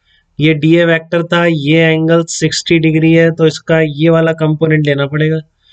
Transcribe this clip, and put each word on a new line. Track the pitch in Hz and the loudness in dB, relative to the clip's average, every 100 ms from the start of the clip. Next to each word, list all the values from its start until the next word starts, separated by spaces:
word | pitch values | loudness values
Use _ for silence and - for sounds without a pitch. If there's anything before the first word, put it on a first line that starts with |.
| _ _ _ - | _ _ _ -2
ये | 151 156 | 0 0
डीए | 160 170 170 | 2 2 2
वेक्टर | 165 160 170 165 | 0 -2 -4 -2
था, | 175 170 | 0 0
ये | 160 143 160 | -2 0 2
angle | 165 160 160 165 165 | 2 2 0 0 -2
sixty | - 156 - - 170 | -4 -4 -4 -2 0
degree | 160 156 160 | 0 0 2
है, | 165 165 | 2 2
तो | 165 160 | 2 0
इसका | 151 - 160 | -2 -2 0
ये | 156 143 165 | 0 0 0
वाला | 165 165 160 | 2 0 -2
component | 156 151 160 156 147 | -2 -2 0 0 0
लेना | 139 139 | -2 -2
पड़ेगा | 151 156 160 156 _ _ | -2 -2 -4 -8 _ _